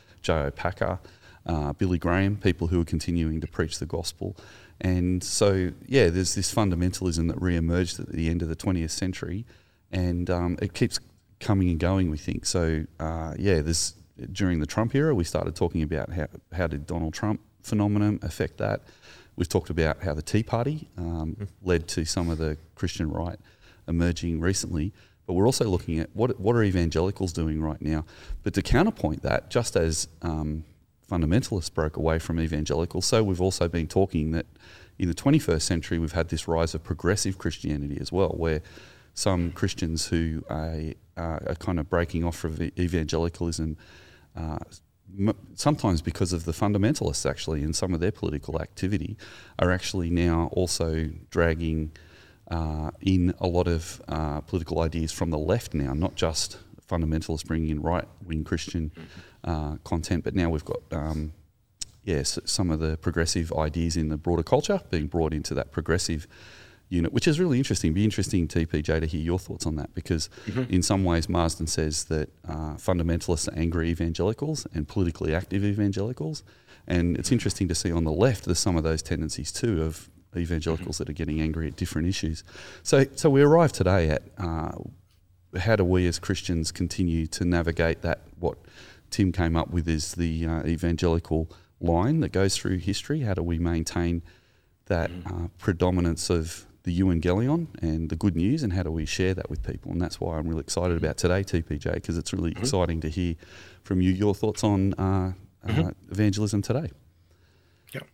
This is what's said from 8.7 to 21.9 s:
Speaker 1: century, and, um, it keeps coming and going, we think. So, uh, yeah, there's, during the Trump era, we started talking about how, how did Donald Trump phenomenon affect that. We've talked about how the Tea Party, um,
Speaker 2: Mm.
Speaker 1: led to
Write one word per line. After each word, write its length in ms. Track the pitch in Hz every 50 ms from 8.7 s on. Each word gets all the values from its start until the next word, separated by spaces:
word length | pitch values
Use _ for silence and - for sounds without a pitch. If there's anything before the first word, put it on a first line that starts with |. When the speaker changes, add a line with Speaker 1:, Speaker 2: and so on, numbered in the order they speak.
| 92 85 82 80
Speaker 1:
century, 540 | - - 98 92 90 - - 78 85 104 120 - - - _ _ _ _ _ _
and, 380 | - 95 90 87 87 87 87 87
um, 280 | 90 87 87 87 87 -
it 120 | 101 95 -
keeps 260 | - 127 113 - - - - _ _ _ _ _ _
coming 300 | - - 104 98 92 87
and 100 | 85 78
going, 320 | 85 87 95 95 92 82
we 60 | 76 76
think. 280 | - - - - -
So, 400 | - - 90 82 80 80 78 76 - - -
uh, 340 | 80 80 82 82 80 82 - -
yeah, 220 | - 101 92 78
there's, 320 | 73 80 82 - - - - - - - _ - 62 -
during 280 | 92 98 101 90 87 78
the 60 | 76
Trump 280 | 76 - 107 113 113 -
era, 220 | 139 151 160 139
we 80 | 95 82
started 320 | - - 82 85 82 82
talking 260 | - 92 85 - 80 78
about 280 | 76 82 71 50 -
how, 160 | 80 85 73 - - - - _
how 160 | - - 90 80
did 180 | 76 71 73
Donald 280 | - 87 82 80 80 -
Trump 260 | - - 107 110 - - _ _ _
phenomenon 580 | - - 113 104 104 104 104 104 104 107 104 - -
affect 340 | - - - 78 - - -
that. 240 | - 52 52 - - - - - - - - - - - -
We've 120 | - 90 -
talked 220 | - 92 - -
about 340 | 78 82 80 78 71 - -
how 100 | - 73
the 80 | 78
Tea 220 | - - - 104 110
Party, 460 | - - 113 120 143 156 151 - - - 92
um, 380 | 85 85 85 82 78 80 78 -
Speaker 2:
Mm. 80 | 101 98 - _
Speaker 1:
led 260 | - 90 87 85 82
to 160 | -